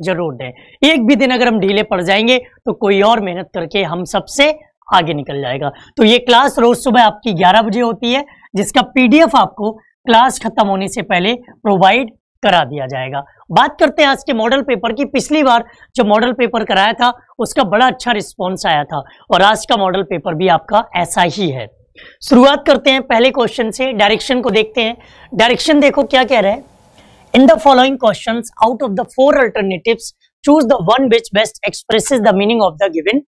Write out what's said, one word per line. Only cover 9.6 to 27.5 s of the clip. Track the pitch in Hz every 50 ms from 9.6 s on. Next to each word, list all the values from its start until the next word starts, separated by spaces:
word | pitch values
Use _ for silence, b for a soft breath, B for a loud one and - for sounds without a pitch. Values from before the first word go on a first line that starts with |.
| 202 220
क्लास | 220 - _ _ _ _ - 240 226 226 254 262 - -
खत्म | - 226 - - 214
होने | 196 196 190 196 190
से | - 233
पहले | 170 - 196 175 180 214 247
प्रोवाइड | 247 - - - _ - 214 196 180 196 190 214 254 269 220 - _ _ _ _ _
करा | - 208 180 170 147
दिया | 123 147 147 131
जाएगा। | 127 139 127 131 131 135 139 139 b b b b b
बात | 160 208 262 302 302 -
करते | 330 294 - 330
हैं | 294 277
आज | 269 269 -
के | -
मॉडल | 262 220 220 233 269 277
पेपर | 247 277 240 185 233 233
की। | 220 247 285
पिछली | - - 247 - - 294 311
बार | 285 262 233 233 233 b b b b b b
जो | - 233
मॉडल | 208 208 220 233 254
पेपर | 233 247 240 - 240 226 214
कराया | - 196 190 196 220
था | 220 - 240 247 240 b b b b b
उसका | 226 - - 294 226
बड़ा | 175 190 220 254
अच्छा | 254 254 254 - 247
रिस्पॉन्स | 233 208 - - - - 185 185 190 - -
आया | 185 160 147 143
था | - 165 139 131 b b b b b
और | - 175
आज | 190 208 220 214 -
का | - 247
मॉडल | 208 190 185 180 196
पेपर | 185 - 185 160 - 190 165
भी | 156 185 185
आपका | 165 160 - - 208 214 233 - -
ऐसा | 175 170 - - 196
ही | 175 170 143 202 196 156
है। | 131 127 110 - _ _ _ _ _ B B B B B
शुरुआत | B - 277 247 254 277 294 285 285
करते | 311 269 214 - 277
हैं | 262 269
पहले | 247 - 240 226 247 262
क्वेश्चन | - 277 233 202 - - 226 220
से, | - - 262 269
डायरेक्शन | 240 202 208 208 220 214 - - 247 247
को | 233 240
देखते | 190 220 214 220 - 254
हैं। | 220 226 233 - b b b b b b
डायरेक्शन | b 190 220 240 233 - - 320 302 294
देखो | 294 277 - - -
क्या | - 269 262 254
कह | - 269 226
रहा | 190 196
है, | 214 262 - _ _ _ _ _ _ b b b b b b b b
"In | 240
the | 269 311